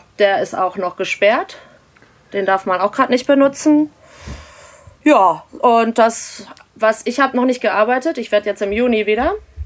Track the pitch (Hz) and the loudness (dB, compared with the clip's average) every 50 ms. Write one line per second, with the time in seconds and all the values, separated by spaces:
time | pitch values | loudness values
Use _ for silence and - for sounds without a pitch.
0 | - _ _ - 202 196 196 - 185 - - - 185 185 185 196 180 180 - - | -8 _ _ 0 2 2 2 0 -2 -4 -4 -4 -4 -4 -4 -4 -6 -6 -6 -6
1 | 185 - - - 196 208 240 320 381 - - - - - _ _ _ _ _ _ | -6 -6 -2 0 2 2 2 0 -2 -6 -12 -20 -20 -20 _ _ _ _ _ _
2 | _ _ _ _ _ _ - 202 190 190 190 190 - 190 185 180 190 208 - 269 | _ _ _ _ _ _ -8 -4 -2 0 0 0 0 -2 -2 -2 -2 -2 -2 -2
3 | 254 - 247 254 - - 277 277 277 277 277 - - 311 302 302 302 302 _ _ | -2 0 0 0 0 2 2 4 4 2 0 0 0 2 2 2 2 -2 _ _
4 | _ _ - - - - - - - - - - - - - - - - - _ | _ _ -20 -20 -18 -16 -16 -16 -18 -20 -20 -20 -20 -20 -20 -20 -20 -20 -10 _
5 | - 302 294 214 190 175 156 156 - _ - - - 247 233 233 226 226 233 247 | 2 4 4 6 6 4 2 0 -6 _ -6 0 2 2 4 4 2 2 2 2
6 | 226 226 226 - - - - - 202 - - - - _ _ - 220 220 226 - | 2 2 2 -2 -10 -12 -14 -16 -18 -20 -20 -20 -20 _ _ -2 0 0 0 0
7 | - 240 240 285 269 254 247 247 247 262 247 - - 208 - 202 214 240 254 262 | -4 -6 -2 0 0 0 0 0 0 0 -2 -2 -2 -2 0 0 0 2 0 0
8 | 247 320 311 247 226 - 208 208 208 208 196 - 208 196 208 226 247 247 233 214 | -2 -4 -4 -6 -4 -2 -2 0 0 -2 -4 -4 -4 -4 -2 0 0 0 0 0
9 | 208 208 214 226 269 339 403 427 - - _ - - | 0 0 0 0 0 -2 -4 -6 -8 -14 _ -14 -14